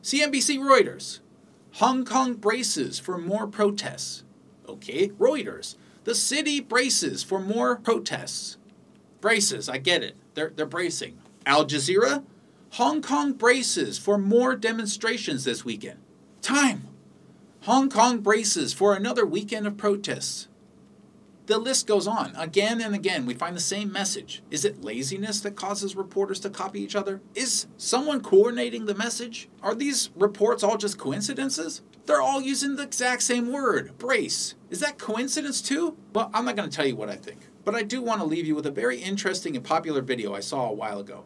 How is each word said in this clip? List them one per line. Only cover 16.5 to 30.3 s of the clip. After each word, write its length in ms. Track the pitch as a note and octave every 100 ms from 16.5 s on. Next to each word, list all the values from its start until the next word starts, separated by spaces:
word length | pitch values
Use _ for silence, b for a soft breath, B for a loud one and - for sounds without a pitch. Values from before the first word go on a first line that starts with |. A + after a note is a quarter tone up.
| C#4 C4+ - - - - - - - - -
"Hong 260 | - B3+ C4+
Kong 300 | G#3+ B3 A#3
braces 520 | G3+ A3 G#3 F3 C3+
for 240 | - G3+ G3
another 300 | A3+ A#3+ G3
weekend 420 | F3 G#3 A3 G#3
of 80 | G#3
protests." 720 | G#3 G3+ - C3 - - - _ - - - - - - - - -
The 100 | A3
list 300 | A#3+ C4 -
goes 200 | G#3 F#3
on. 280 | A3 - -
Again 460 | D#3+ G3 G#3+ A#3
and 120 | A3
again, 320 | G3+ F#3+ E3+ A#3+
we 80 |
find 220 | B3 E3+ F3
the 60 |
same 280 | E3+ G3+ G#3
message. 540 | F#3+ G3 - - - -
Is 140 | D3 G3+
it 180 | -
laziness 560 | G#2 A#2 C3+ F#3+ G#3+ G3+
that 160 | G3+ G3+
causes 400 | F#3+ G3+ G3 F#3+
reporters 460 | F#3+ G3 G3 G3
to 80 | G3+
copy 320 | G3+ G3 G3+
each 120 | G3+
other? 280 | G#3 G3 G3 - G#3+
Is 320 | B3+ - - -
someone 420 | - B3 D4+ C#4
coordinating 680 | G3+ F#3+ A3+ A#3+ A#3+ A3+ G#3+
the 80 |
message? 540 | G3 A#3 A3+ A#3 A3+ - -
Are 100 | G3
these 360 | A3+ C#4 C4 -
reports 480 | E3+ G3+